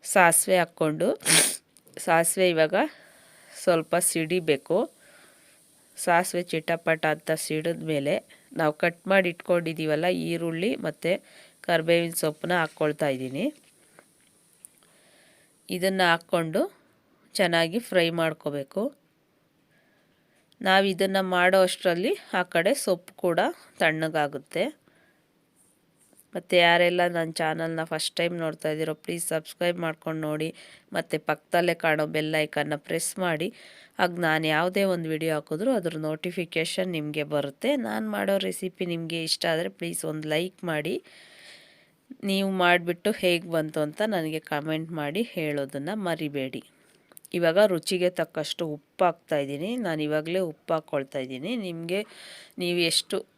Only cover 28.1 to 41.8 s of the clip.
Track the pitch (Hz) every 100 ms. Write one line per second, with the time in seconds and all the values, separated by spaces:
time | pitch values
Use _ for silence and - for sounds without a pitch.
28.1 | - 170 175 160 156 156 156 160 151 -
29.1 | 170 - 160 160 - 175 175 165 156 -
30.1 | 160 156 151 160 - - - _ 170 -
31.1 | 156 - 151 _ 175 175 170 165 156 156
32.1 | 156 156 156 151 - 151 147 - 165 -
33.1 | - 180 156 185 - - - - - 180
34.1 | 175 170 156 156 156 180 196 196 175 160
35.1 | 156 160 156 - 156 233 240 170 160 156
36.1 | 156 180 175 165 165 160 - 185 165 151
37.1 | 151 147 147 139 - 240 285 226 214 220
38.1 | 208 196 196 190 180 185 - 180 165 165
39.1 | 165 160 - 170 160 185 - 170 170 160
40.1 | 156 151 156 180 _ 175 156 151 302 -
41.1 | - - - - - - _